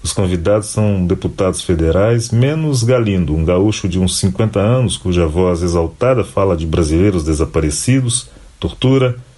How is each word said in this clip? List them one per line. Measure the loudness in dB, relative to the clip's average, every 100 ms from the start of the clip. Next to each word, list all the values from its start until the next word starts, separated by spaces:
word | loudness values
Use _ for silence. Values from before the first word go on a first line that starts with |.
Os | -6
convidados | -4 -2 0 0 0 0
são | -2 0 0 0
deputados | 0 -4 -2 -2 -2
federais, | -2 0 2 2 2 0 0
menos | 0 0 0 -2 0
Galindo, | 2 2 2 0 0
um | 0 2
gaúcho | 2 2 0 -4
de | -2
uns | -2 0
cinquenta | -2 0 0 0
anos, | 2 2 0 -2
cuja | -2 0 2
voz | 2 0 0
exaltada | 0 0 -2 -2 0 0 -2
fala | 0 0 0
de | 0
brasileiros | 0 0 2 2 0
desaparecidos, | -2 -2 -2 -2 -2 -2 0 0 0 -4 -8 -20 -20 -8
tortura, | -8 -2 2 2 2 -2 -12